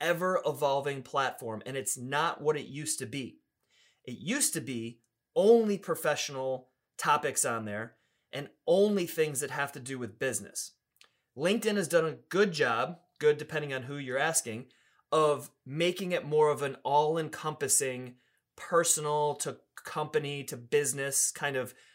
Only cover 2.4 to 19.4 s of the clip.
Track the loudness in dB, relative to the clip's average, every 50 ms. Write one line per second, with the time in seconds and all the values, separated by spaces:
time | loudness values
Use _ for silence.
2.4 | 0 0 0 0 -4 -8 -10 -8 -6 -6 -6 -6 -6 -8 -8 -8 -8 -10 -12 _
3.4 | _ _ _ _ _ _ _ _ _ _ _ _ _ -14 -12 -8 -4 -4 -2 0
4.4 | 0 -2 -2 -4 -6 -6 -8 -8 -8 -10 -12 -16 _ _ _ _ _ _ 0 4
5.4 | 6 8 8 8 6 4 0 -2 -2 -4 -4 -2 0 0 0 0 -2 -6 -6 -4
6.4 | -2 -2 -4 -4 -8 _ _ _ _ _ _ -4 0 2 2 2 2 0 0 0
7.4 | 0 0 -2 -4 -4 -6 -6 -6 -8 -10 -12 _ _ _ _ _ _ _ -10 -10
8.4 | -10 -12 -14 _ _ 2 4 4 4 4 4 2 0 -2 -2 -2 -2 0 -2 -4
9.4 | -4 -4 -4 -4 -4 -4 -6 -10 -10 -8 -8 -8 -8 -8 -6 -4 -2 -2 -2 -2
10.4 | -6 -8 -8 -10 -10 -10 -12 _ _ _ _ _ -20 _ _ _ _ _ _ -2
11.4 | 0 2 2 2 2 2 2 2 2 2 4 2 2 2 -2 -6 -6 0 2 4
12.4 | 4 4 4 2 2 2 2 2 0 -2 -4 -10 _ _ _ 2 4 4 4 4
13.4 | 0 -6 -6 -6 -4 -4 -4 -6 -6 -6 -8 -8 -6 -4 0 0 0 2 2 0
14.4 | -2 -2 -6 -8 -10 -14 _ _ _ _ _ _ _ _ 2 4 4 4 4 0
15.4 | -4 -10 -18 _ _ -8 -4 -2 0 0 0 -2 -4 -2 -2 -2 -2 2 4 6
16.4 | 6 6 4 2 0 -4 -4 -4 -2 2 4 4 4 4 2 0 -2 -4 -6 -6
17.4 | -6 -6 -4 -4 0 2 2 2 2 0 -2 -6 -8 -12 -14 _ _ _ _ _
18.4 | _ _ _ -18 -4 2 4 4 4 4 2 0 0 0 0 2 2 0 0 -2